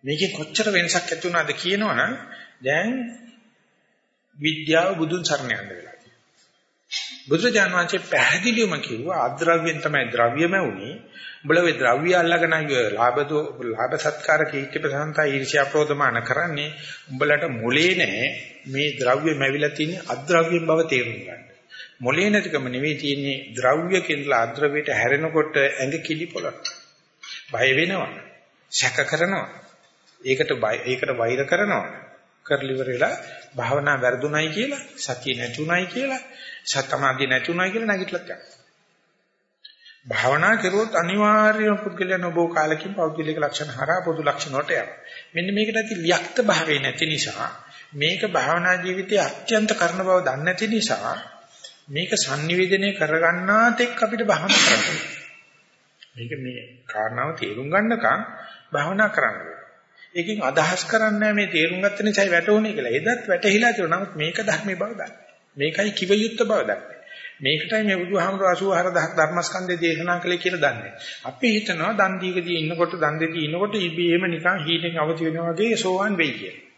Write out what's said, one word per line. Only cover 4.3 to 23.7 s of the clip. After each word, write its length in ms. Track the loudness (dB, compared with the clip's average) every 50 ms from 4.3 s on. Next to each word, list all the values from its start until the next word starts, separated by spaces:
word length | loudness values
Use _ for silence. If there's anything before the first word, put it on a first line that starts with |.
| _ -4
විද්‍යාව 520 | -4 -2 -2 -2 -2 2 4 4 4 4 0
බුදුන් 280 | 0 -2 -2 -2 -2 0
සරණ 280 | 0 -2 -2 0 -2
යන්න 180 | -4 -4 -6 -10
වෙලා 240 | -14 -14 -16 -18 -20
තියෙනවා. 300 | -20 _ -20 _ _ _ _ _ _ _ _ _ _ _ _ _ _ _ _ -8 -8 -8 -10 -14 -16 -4
බුදුරජාණන් 520 | 0 0 2 2 2 4 4 2 2 2
වහන්සේ 260 | 0 0 0 -2 -4 -2
පැහැදිලිවම 680 | 0 0 2 4 4 2 2 2 0 2 2 2 2 0 -2
කිව්වා 400 | -4 -6 -8 -6 -4 -4 0 0
අද්‍රව්‍යෙන් 580 | 0 0 0 0 2 4 4 4 4 0 -2 -2
තමයි 240 | -2 0 0 0 0 0
ද්‍රව්‍යම 480 | 2 2 2 2 4 2 0 2 2
වුනේ. 400 | 2 0 0 -4 -6 -8 -12 -12 -14 -16 -20 -20 -18 -18 -18 -18 -14
උඹලා 260 | _ 2 2 4 4
ඔය 100 | 4 2
ද්‍රව්‍ය 380 | 2 4 4 4 4 4 4 4
අල්ලගෙන 400 | 4 4 4 4 4 4 2 2
අය 120 | 0 0 0 2 2 2 2
ලාභ 300 | 2 4 2 4 4 2
දෝ-, 260 | 0 0 0 -2 -2 -2 -6 -8 -6
ලාභ 300 | -6 -2 -2 0 0 0 0
සත්කාර 440 | -2 -2 -4 -2 0 2 2 4 2
කීර්ති 320 | 0 -2 -6 -6 -4 -6 -4
ප්‍රශංසා 480 | -4 -2 -4 -2 -4 -4 0 0 0 2
ඊර්ෂ්‍යා 380 | 0 -2 -2 0 2 2 2
ක්‍රෝධමාන 540 | 4 4 2 2 2 2 2 2 2 2 0
කරන්නේ. 540 | -2 -2 -2 0 0 -2 -2 -4 -6 -6 -8 -12 -14 -14 -14 -16 -14
උඹලට 420 | -10 -2 0 2 2 4 2 2 -2
මොලේ 420 | -4 -2 -2 2 2 4 4 4 4
නෑ 340 | 2 2 0 0 -2 -2 -2 -4 -6 -12 -16 -20 -18 -14
මේ 260 | -10 -4 -2 -2 -2 -2
ද්‍රව්‍ය 380 | 0 2 4 4 4 4 0 0
මැවිලා 380 | 2 0 0 2 2 0 -2
තියෙන්නේ 340 | 0 -2 -4 -4 -4 -8 -6 -6
අද්‍රව්‍යෙන් 580 | -8 -8 0 2 4 4 4 4 2 0 2
බව 140 | 4 4 4 4 2
තේරුම් 300 | 2 0 0 0 -6 -10
ගන්න. 240 | -10 -14 -14 -16 -18 -20 -20 _ _ _ -18 -18 -18 -18 _ _
මොලේ 320 | -2 0 2 2 2 4
නැතිකම 360 | 4 2 2 2 -2 -2 -2 -2
නෙවෙයි 280 | -4 -2 -2 -2 -2
තියෙන්නේ 420 | -2 -2 -2 -2 -2 -2 -4 -4 -6 -8 -12
ද්‍රව්‍ය 460 | -10 0 2 2